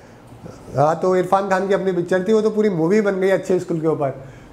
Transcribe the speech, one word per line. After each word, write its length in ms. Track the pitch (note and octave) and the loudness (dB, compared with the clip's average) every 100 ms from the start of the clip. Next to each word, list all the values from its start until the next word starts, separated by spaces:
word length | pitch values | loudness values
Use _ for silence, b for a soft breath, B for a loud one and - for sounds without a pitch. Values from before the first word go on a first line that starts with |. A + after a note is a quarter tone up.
| B B B - - - - C3 | B B B -20 -20 -20 -8 0
हाँ, 180 | D3+ E3 | 0 2
तो 180 | F#3 F#3 | 0 0
इरफान 320 | F3+ G3 G3+ | 2 0 2
खान 180 | F#3 G3 | -2 0
की 60 | |
अपनी 180 | F#3+ F#3+ | 0 0
picture 320 | F3 E3+ F#3 | -2 0 0
थी, 80 | F#3 | 2
वो 100 | A3 | 2
तो 80 | G#3+ | 2
पूरी 200 | G#3 G#3+ | 0 0
movie 300 | E3+ D#3+ G#3+ | 2 2 2
बन 180 | G3+ F#3+ | 2 0
गई 100 | F#3+ | 2
अच्छे 280 | F#3 F3+ F#3 | 0 0 -2
स्कूल 200 | F3+ E3 | 0 -2
के 60 | D#3+ | 0
ऊपर, 300 | D3 C#3 - B B B | 0 -2 -6 B B B